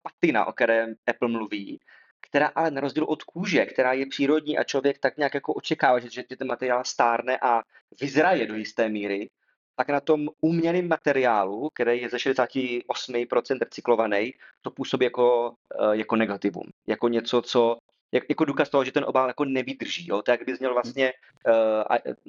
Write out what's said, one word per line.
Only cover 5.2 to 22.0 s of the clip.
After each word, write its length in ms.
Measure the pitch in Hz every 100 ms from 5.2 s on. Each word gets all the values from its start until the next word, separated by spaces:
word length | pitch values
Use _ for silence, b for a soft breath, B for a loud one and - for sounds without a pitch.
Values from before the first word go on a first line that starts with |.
| 139
jako 200 | 139 -
očekává, 440 | - - 156 139 123
že, 120 | 120
že 120 | 123 117 -
ten 100 | 131
materiál 360 | 120 127 123
stárne 540 | - - 120 117 120 131
a 200 | 127 117 - b _ -
vyzraje 460 | 143 139 170 165 110
do 80 |
jisté 340 | 107 104 - 110
míry, 420 | 107 101 98 110 _ _ _ _ -
tak 120 | 131
na 120 | 143
tom 280 | 147 151 147 -
umělým 480 | 160 170 165 175 175
materiálu, 840 | 160 151 135 123 107 98 107 147
který 260 | - 117 120
je 80 | 120
ze 100 | 120
šedesát 300 | 139 131 120 135 127 120 -
osm 400 | - - 120 120
procent 340 | 120 - 131
recyklovaný, 720 | - - - 113 113 101 117 - B B
to 80 | 123
působí 340 | - 131 127
jako, 500 | 123 123 123 120 120 - - 107
eh, 160 | 107 107
jako 200 | 110 113
negativum. 480 | 107 101 101 85 - - -
Jako 220 | 107 120
něco, 340 | 117 113 123
co, 340 | - 123 117 117 _ _ -
jak, 120 | 123 -
jako 160 | 143
důkaz 240 | 151 139 143
toho, 160 | 139
že 80 | 127
ten 120 | -
obal 240 | - 131 127
jako 160 | -
nevydrží, 640 | 143 131 123 135 101 - 87
jo? 140 | 101
To 80 | 123
je, 20 |
jak 140 | 120 120
bys 120 | 123
měl 160 | 131
vlastně, 380 | 123 113 127 131 - b _ 123
eh, 380 | 113 110 110
a, 120 | -
eh, 180 | 120